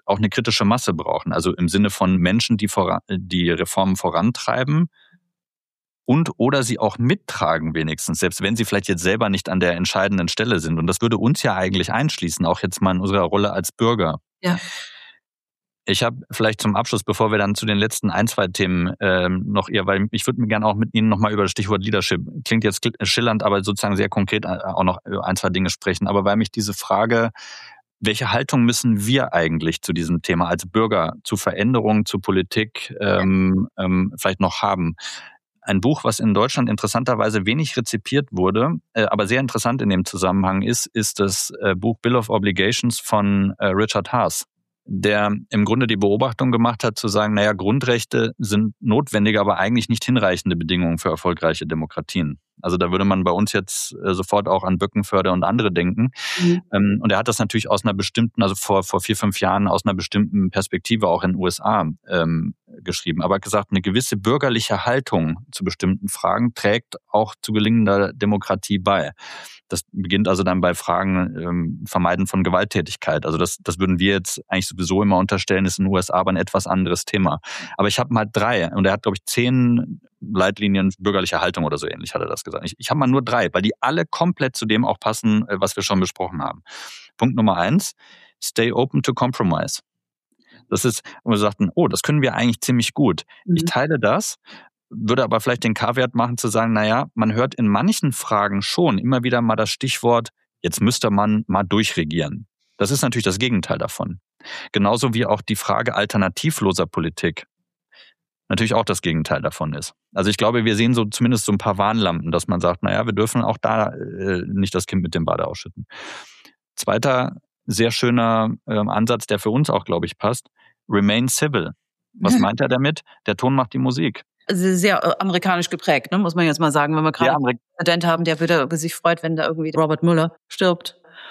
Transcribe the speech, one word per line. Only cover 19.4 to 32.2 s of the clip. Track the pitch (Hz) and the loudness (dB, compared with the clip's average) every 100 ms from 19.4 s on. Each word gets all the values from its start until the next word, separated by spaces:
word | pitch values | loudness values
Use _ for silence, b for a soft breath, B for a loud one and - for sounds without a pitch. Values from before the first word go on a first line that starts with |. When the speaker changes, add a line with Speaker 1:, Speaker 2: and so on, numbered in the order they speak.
| 101 | 0
Speaker 1:
noch | 101 - | -2 0
eher, | 104 95 | -2 0
weil | 98 101 | 0 0
ich | 117 - | -2 -2
würde | 123 | -2
mir | 110 | 0
gerne | 107 110 | 0 0
auch | 101 | 0
mit | 110 | 0
Ihnen | 113 110 | 2 2
nochmal | 101 107 | 2 2
über | 104 | 2
das | 95 | 0
Stichwort | - 98 101 | -2 -2 -2
Leadership, | 95 101 - 87 - - - | 0 -2 0 -2 -4 -10 -2
klingt | 113 104 | 0 2
jetzt | 98 | 0
kl-, | 117 - | -4 -2
schillernd, | 104 - 120 110 | -2 0 2 0
aber | 104 101 | 2 0
sozusagen | 98 101 104 95 | 0 -2 0 0
sehr | 101 | 0
konkret, | 104 98 107 | 0 0 -2
äh, | 92 | -2
auch | 90 95 90 | -6 -4 0
noch | 92 92 - | 0 0 -4
über | 95 90 | -6 -2
ein, | 95 | -2
zwei | 92 | -2
Dinge | 92 92 | 0 -2
sprechen. | - 98 90 101 | -2 -4 -2 0
Aber | 101 98 | 2 2
weil | 104 | 2
mich | 107 | 0
diese | - 101 | -2 -4
Frage, | 101 - 98 113 117 117 B B B B B _ _ | -6 -2 0 2 2 0 B B B B B _ _
welche | 110 110 117 | -2 -2 -2
Haltung | 117 139 135 | -2 0 2
müssen | 120 117 123 107 104 | 4 2 2 2 2
wir | 135 127 | 0 2
eigentlich | 87 82 80 80 80 | 0 0 0 -2 -2
zu | - | -4
diesem | 85 80 85 | -2 0 -2
Thema | - 85 85 | 0 0 0
als | 87 90 | -2 -2
Bürger, | 110 113 98 82 - | -2 0 0 -2 -4
zu | - 104 | -6 -2
Veränderungen, | 98 90 110 127 107 107 104 | -2 0 0 2 2 2 2
zu | |
Politik, | 107 | -2